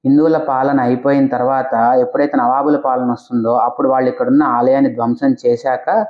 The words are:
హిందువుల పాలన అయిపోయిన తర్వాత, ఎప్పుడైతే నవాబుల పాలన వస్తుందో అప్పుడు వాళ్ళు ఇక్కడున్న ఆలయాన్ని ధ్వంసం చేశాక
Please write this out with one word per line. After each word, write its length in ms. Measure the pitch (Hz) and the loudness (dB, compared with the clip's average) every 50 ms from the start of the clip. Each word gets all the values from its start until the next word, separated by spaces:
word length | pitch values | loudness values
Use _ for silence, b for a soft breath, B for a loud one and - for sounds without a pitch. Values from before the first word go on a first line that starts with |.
| - | 2
హిందువుల 320 | 131 139 147 156 165 160 151 | 2 2 4 4 2 0 0
పాలన 400 | - - 135 131 131 139 139 135 | -2 -2 -2 -2 0 0 0 0
అయిపోయిన 460 | 127 123 127 123 127 139 139 139 135 | 0 0 -2 0 0 0 2 2 0
తర్వాత, 480 | 131 127 123 123 131 135 135 127 - - 113 117 120 127 127 | 0 0 -2 -2 0 0 -2 -2 -2 0 0 2 2 2 2
ఎప్పుడైతే 380 | 123 120 - 143 143 147 147 | 0 0 0 -2 -2 0 0
నవాబుల 400 | 135 123 120 127 135 139 151 147 | 0 0 0 0 0 0 0 0
పాలన 320 | 139 - 135 127 127 127 123 | 0 0 -2 -2 -2 -2 -2
వస్తుందో 420 | 120 - - _ 123 120 110 117 120 | -4 -6 -8 _ -4 -2 0 0 0
అప్పుడు 340 | 123 113 120 117 - 139 131 | 0 0 -2 -2 -2 0 0
వాళ్ళు 200 | 131 131 127 123 | 2 2 0 0
ఇక్కడున్న 320 | 123 - 123 120 135 147 | -2 -2 -2 2 2 2
ఆలయాన్ని 480 | 151 135 120 120 123 131 135 139 139 127 | 2 2 0 2 2 2 2 2 2 0
ధ్వంసం 420 | 120 120 117 117 120 120 143 135 | 0 -2 -2 -2 -2 0 0 0
చేశాక 540 | 127 - - 120 120 117 - 135 127 123 - 165 185 226 214 | 0 0 0 0 0 0 -2 -4 -4 -4 -2 -2 -2 -2 -2